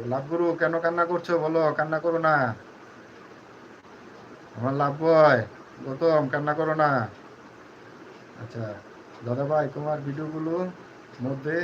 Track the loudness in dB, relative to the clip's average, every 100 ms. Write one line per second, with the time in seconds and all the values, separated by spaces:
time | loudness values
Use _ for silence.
0 | -4 -4 -2 0 0 2 0 0 0 0
1 | 0 -2 0 0 2 2 2 0 -2 -2
2 | 0 0 2 2 2 -4 -12 -20 -20 -20
3 | -20 -20 -20 -20 -20 -20 -20 -20 -20 -20
4 | -20 -20 -20 -20 -16 -6 -4 0 -2 0
5 | 4 8 8 6 0 -10 -20 -14 -10 0
6 | 2 4 2 -2 -2 0 0 2 2 2
7 | -2 -8 -20 -20 -20 -20 -20 -20 -20 -20
8 | -20 -20 -20 -16 -12 -10 -10 -10 -16 -20
9 | -20 -12 -6 -4 0 0 0 -4 -6 -6
10 | -6 -6 -6 -6 -4 -4 -4 -8 -20 -20
11 | -20 -8 -6 -4 -4 -4